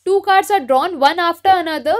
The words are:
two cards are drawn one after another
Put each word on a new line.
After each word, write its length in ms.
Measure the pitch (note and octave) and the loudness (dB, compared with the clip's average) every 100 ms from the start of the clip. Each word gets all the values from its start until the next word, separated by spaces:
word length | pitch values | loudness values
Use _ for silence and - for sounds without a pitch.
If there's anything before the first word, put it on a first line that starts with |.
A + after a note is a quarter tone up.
| - | -2
two 120 | G4 | -2
cards 280 | - F#4+ G4 | 2 0 2
are 120 | G4+ | -2
drawn 360 | B3+ C4 E4+ E4+ | 0 0 0 0
one 240 | C#4 E4+ | 0 0
after 320 | E4+ E4+ F#4+ | -2 -2 0
another 400 | F#4 E4 D4+ C4 | 0 0 -6 -2